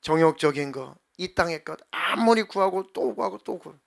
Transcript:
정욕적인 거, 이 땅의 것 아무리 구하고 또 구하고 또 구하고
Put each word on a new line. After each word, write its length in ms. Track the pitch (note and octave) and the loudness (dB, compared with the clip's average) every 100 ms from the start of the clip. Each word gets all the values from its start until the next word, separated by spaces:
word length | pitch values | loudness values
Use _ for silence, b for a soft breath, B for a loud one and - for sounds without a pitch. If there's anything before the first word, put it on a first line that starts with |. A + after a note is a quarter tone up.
정욕적인 720 | - D#3+ E3 D#3+ D#3 C#3+ C#3+ | 0 4 4 4 0 0 -6
거, 240 | C3+ C3 C#3 _ _ | -8 -14 -18 _ _
이 180 | F#3 | -10
땅의 300 | - E3+ D#3+ | -2 -2 -2
것 140 | - D#3 _ | -8 -14 _
아무리 520 | - - G#3+ A3+ A3+ | -6 -4 2 4 4
구하고 500 | G#3+ G3 F#3+ F#3 F#3+ | 2 0 0 0 -6
또 220 | - B3 | -4 -4
구하고 240 | G3+ F#3+ G3 | -2 -4 -6
또 200 | - G3 | -10 -10
구하고 220 | D#3+ D3+ | -10 -20